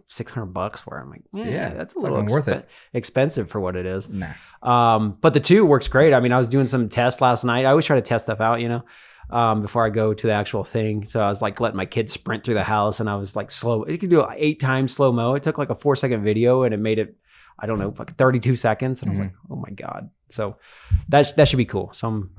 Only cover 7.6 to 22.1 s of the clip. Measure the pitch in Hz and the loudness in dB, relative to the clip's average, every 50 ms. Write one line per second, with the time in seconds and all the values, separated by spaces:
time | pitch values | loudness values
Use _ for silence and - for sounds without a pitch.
7.6 | 131 135 139 160 156 - 151 127 107 - 120 110 - - 110 107 113 113 117 117 | 4 4 4 4 4 4 2 2 2 2 -2 -2 -2 -2 -2 0 0 0 0 0
8.6 | 120 117 120 123 - _ - - - - - _ - - - 117 117 113 110 107 | -2 -2 -4 -4 -6 _ -20 -20 -20 -20 -20 _ -12 -6 -2 0 2 2 2 0
9.6 | 104 98 - 120 113 110 104 113 110 110 104 - - 113 104 104 101 - - 104 | -2 -2 -2 0 0 0 0 0 0 0 0 0 0 0 0 0 0 -2 -4 -6
10.6 | 98 - - 117 110 107 107 104 101 - - 113 104 101 101 98 117 104 101 - | -6 -4 -4 -2 -2 -2 -4 -4 -6 -6 -2 -2 0 0 0 -2 -4 -4 -2 -2
11.6 | 120 110 - 95 95 - - 117 110 107 - - - - 113 110 - 127 113 104 | -2 -2 -2 -4 -6 -4 -4 -4 -4 -4 -6 -10 -8 -6 -8 -6 -4 -2 -2 -2
12.6 | 90 - 107 104 101 107 104 - 110 107 101 101 101 95 - 107 98 - - - | 0 0 0 0 0 0 -2 -2 -4 -4 -4 -4 -6 -8 -8 -8 -8 -6 -6 -4
13.6 | - 117 117 110 107 - 160 170 202 180 175 156 139 - - - 151 151 151 - | -2 -2 -2 -2 -2 -4 -6 -6 0 2 4 4 2 2 -2 -2 -2 -2 -2 -2
14.6 | 135 131 131 131 135 127 - - 139 131 120 120 117 120 131 143 139 156 151 - | -2 0 0 0 -2 -2 0 2 2 2 2 2 0 0 0 0 -2 -2 -4 -2
15.6 | 143 120 120 - - 143 135 131 - 131 120 110 101 107 104 110 117 120 127 131 | -4 -6 -6 -2 0 0 0 0 0 -2 -2 0 0 0 2 2 4 4 4 4
16.6 | 127 117 110 104 107 110 110 107 104 - - _ _ _ _ _ _ _ _ - | 2 0 0 0 0 0 0 0 -2 -4 -8 _ _ _ _ _ _ _ _ -10
17.6 | 110 107 113 104 98 98 - - - - - - 131 131 127 123 110 131 127 113 | -6 -4 -4 -4 -4 -4 -6 -8 -12 -8 -2 2 2 2 2 2 2 0 0 2
18.6 | - 113 107 - 131 131 131 - - 101 101 98 101 95 92 _ - - - - | 2 0 0 0 -2 -4 -4 -4 -4 -4 -4 -2 -4 -6 -8 _ -16 -14 -12 -12
19.6 | - - 101 - - - - - - - _ _ _ _ - - 107 101 110 - | -12 -12 -12 -14 -12 -12 -12 -12 -14 -18 _ _ _ _ -8 -6 -6 -6 -8 -12
20.6 | _ _ - - - - - - - - 139 143 143 143 - - 147 - - 127 | _ _ -20 -18 -4 0 0 0 2 4 4 4 4 4 4 4 4 4 4 2
21.6 | 113 - - 98 - - - - - 113 | 0 0 -2 -6 -6 -8 -8 -8 -6 -4